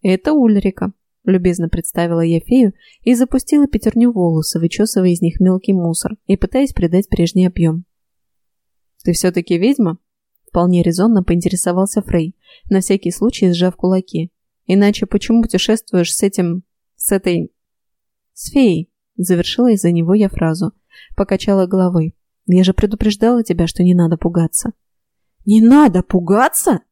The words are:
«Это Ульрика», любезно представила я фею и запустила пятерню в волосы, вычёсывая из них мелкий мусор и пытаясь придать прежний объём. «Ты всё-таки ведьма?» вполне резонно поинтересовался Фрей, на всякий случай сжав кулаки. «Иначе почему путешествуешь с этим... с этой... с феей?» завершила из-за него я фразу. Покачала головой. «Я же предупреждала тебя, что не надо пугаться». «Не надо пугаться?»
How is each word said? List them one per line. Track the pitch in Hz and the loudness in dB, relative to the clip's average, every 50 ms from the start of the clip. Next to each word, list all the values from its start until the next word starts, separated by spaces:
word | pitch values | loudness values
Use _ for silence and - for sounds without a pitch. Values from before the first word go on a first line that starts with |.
| _ | _
«Это | 196 185 185 _ - 311 | 0 -2 0 _ 0 0
Ульрика», | 302 254 226 214 202 - - - - - 208 - _ _ _ _ _ _ | 2 2 2 2 2 0 -2 -4 -4 -8 -10 -10 _ _ _ _ _ _
любезно | - 190 185 175 180 175 175 170 165 | 0 0 0 2 0 -2 -2 -4 -4
представила | - - 165 - - - 170 170 170 165 165 | -4 -4 -6 -6 -4 -4 -2 -2 0 0 0
я | 165 165 165 | 0 0 -2
фею | - - 247 262 254 202 190 _ _ _ _ _ - | 0 0 2 4 4 2 0 _ _ _ _ _ 0
и | - 254 | 0 2
запустила | 233 254 247 - 262 - - - 294 285 | 2 0 0 0 -4 -2 0 2 2 2
пятерню | 277 - 214 - 220 - 233 233 240 | 2 0 -2 -2 0 0 2 2 2
в | 240 | 2
волосы, | 202 180 170 165 160 160 - - 170 | 0 0 0 0 0 -2 -2 -4 -2
вычёсывая | 165 170 - - 202 226 - 208 185 185 | -2 -2 0 0 -2 0 0 0 2 2
из | 175 170 | 2 2
них | - 170 165 - | 0 -2 0 2
мелкий | 185 185 185 185 - - 196 | 2 2 2 0 0 -2 -2
мусор | 185 175 170 165 - - - 220 - _ | 0 0 -2 -4 -4 -6 -8 -10 -10 _
и | _ 196 | _ -2
пытаясь | - - 180 - 262 277 262 - | -2 -2 -4 -2 -2 -2 -2 -2
придать | - 185 170 170 180 202 _ | -2 -2 0 0 0 -2 _
прежний | - - 170 170 - 185 180 | -2 -2 -2 0 2 0 0
объём. | 180 180 - 170 165 160 170 180 _ _ _ _ _ _ _ _ _ _ _ _ _ _ _ _ _ _ _ _ _ _ _ _ | 0 0 0 -2 -2 -2 -4 -8 _ _ _ _ _ _ _ _ _ _ _ _ _ _ _ _ _ _ _ _ _ _ _ _
«Ты | - 175 | -4 -2
всё-таки | - - 185 180 196 170 - 180 170 | 0 0 0 -2 -2 -2 -2 -2 0
ведьма?» | 180 240 277 277 233 170 165 - _ _ _ _ _ _ _ _ _ | 2 0 2 2 0 -2 -2 -6 _ _ _ _ _ _ _ _ _
вполне | _ - 175 175 180 180 175 170 | _ -2 0 0 2 2 2 2
резонно | 170 170 170 185 226 233 202 185 | 0 0 0 2 2 2 2 2
поинтересовался | - 170 175 170 214 - 175 - 185 175 180 190 202 - 220 202 | 0 -2 0 0 -2 -4 -2 -2 -2 0 -2 -2 -2 -2 -6 -4
Фрей, | - - 175 160 160 - _ _ _ _ _ _ - | -2 -2 -2 -2 -4 -8 _ _ _ _ _ _ -2
на | 202 190 | -2 -2
всякий | 190 - 196 190 - 175 175 | 0 0 -2 -2 -2 -4 -4
случай | - - 226 - - - 185 175 | -2 -2 -4 -2 0 0 0 2
сжав | 170 175 180 180 | 2 0 -2 -2
кулаки. | _ - 180 185 185 185 _ - 135 160 180 _ _ _ _ _ _ _ | _ -2 -2 0 -2 -2 _ -8 -8 -8 -8 _ _ _ _ _ _ _
«Иначе | - 180 196 202 202 208 - - | 0 2 4 4 2 2 0 -4
почему | 214 - 202 - - 226 233 226 | -4 -4 -4 -2 0 0 0 0
путешествуешь | 220 - 190 - - 220 220 - - - 185 170 165 - | 0 -2 -2 0 0 -2 -2 -2 -4 -2 -2 -2 0 -2
с | - - | -2 -2
этим... | 196 196 - 180 170 170 180 - _ _ _ _ _ _ | -2 -2 -2 -4 -2 -4 -6 -8 _ _ _ _ _ _
с | _ - - 202 | _ -6 -4 -4
этой... | 196 190 190 175 170 170 - _ _ _ _ _ _ _ _ _ _ _ _ _ _ _ _ _ | -2 -2 -2 -4 -4 -4 -8 _ _ _ _ _ _ _ _ _ _ _ _ _ _ _ _ _
с | - - - | -18 -18 -4
феей?» | - 285 269 226 175 160 165 _ _ _ _ _ _ | 0 2 2 2 2 0 -4 _ _ _ _ _ _
завершила | - 180 175 185 175 175 - - - 240 254 226 | -8 -2 0 0 0 0 -4 -2 0 2 2 2
из-за | 196 - 180 170 | 2 0 0 0
него | 170 165 165 185 | 0 0 0 2
я | 214 208 196 | 2 2 0
фразу. | - - - 160 160 170 202 - - _ _ _ _ - - _ - | -2 -2 -2 -2 -2 -2 -4 -8 -8 _ _ _ _ -20 -20 _ -4
Покачала | - 196 - 196 190 - - 202 196 190 | -4 -2 -2 -2 -4 -2 0 0 0 0
головой. | 180 190 190 185 180 180 175 160 165 - _ _ _ _ _ _ | 0 0 0 0 0 0 0 -2 -2 -6 _ _ _ _ _ _
«Я | - 180 185 185 | 0 2 2 4
же | 185 - | 2 2
предупреждала | - - 202 214 208 - 214 202 - - 226 247 240 226 | 0 0 -2 -2 -2 -2 -2 -2 0 0 0 0 0 0
тебя, | - 170 170 170 | -2 -2 -2 -2
что | 165 - - 180 | -4 -2 0 2
не | 180 180 | 2 4
надо | 175 175 165 165 | 4 2 0 0
пугаться». | 160 - 170 170 175 165 160 - - - - - _ _ _ _ _ _ _ _ _ _ _ _ _ _ | -2 -4 -4 -2 -2 -2 -2 -4 -6 -8 -8 -10 _ _ _ _ _ _ _ _ _ _ _ _ _ _
«Не | - 208 220 | 2 4 4
надо | 220 233 262 294 302 262 170 185 180 | 6 8 8 8 6 6 4 2 -2
пугаться?» | _ - 185 175 165 190 214 254 294 - - - 370 277 170 _ _ | _ -2 -2 0 2 2 2 2 0 0 -2 -2 0 -2 -2 _ _